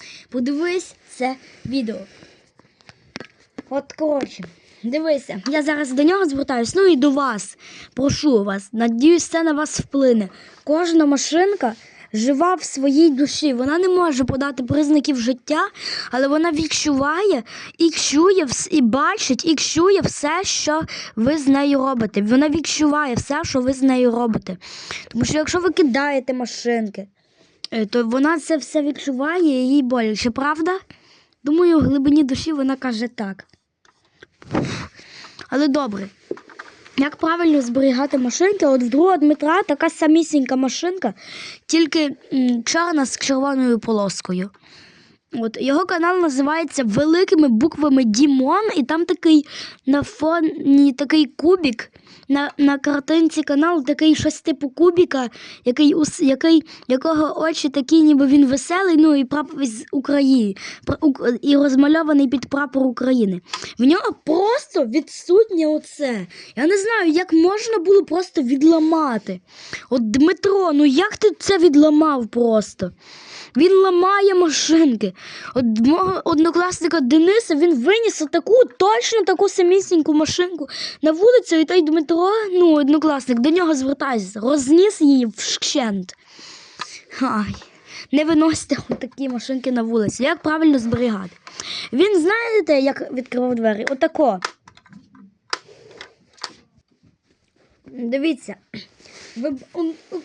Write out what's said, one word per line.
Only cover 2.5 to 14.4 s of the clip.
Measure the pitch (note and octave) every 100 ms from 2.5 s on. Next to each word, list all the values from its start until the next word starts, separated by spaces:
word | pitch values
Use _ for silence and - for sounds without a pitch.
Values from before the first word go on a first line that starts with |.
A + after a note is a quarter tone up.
| _ _ _ - _ _ - - _ _ - -
От, | C4+ C#4
коротше, | - D#4 C#4+ A#3+ - F3 _ _ _
дивися, | A3+ C#4+ D#4+ C#4+ - F3+ A3
я | D4+
зараз | C#4+ D4 C#4+
до | B3+
нього | D4 G4
звертаюсь, | F4+ C4+ C#4 B3 A#3
ну | F4 F#4+
і | D4+
до | D4
вас. | C4+ C4+ G#3+ - - - - -
Прошу | - C#4 - D4 A#3+
вас, | G3+ G3 G3
надіюсь, | A3 A#3 A3+ D4 F4
це | - E4
на | E4
вас | D4 D4+ -
вплине. | - C#4 C4+ A3+ F#3+ - - -
Кожна | - D#4 F4 E4 D4
машинка | C#4 - D#4+ F#4+ G4+ B3 A3 - - -
жива | G#3+ A#3 C#4 E4+
в | F4+
своїй | - - C4+ C#4 E4
душі, | C4 C#4+ - D4+
вона | A#3+ C4 D#4+
не | F#4
може | F4+ F4 B3+
подати | B3+ C4+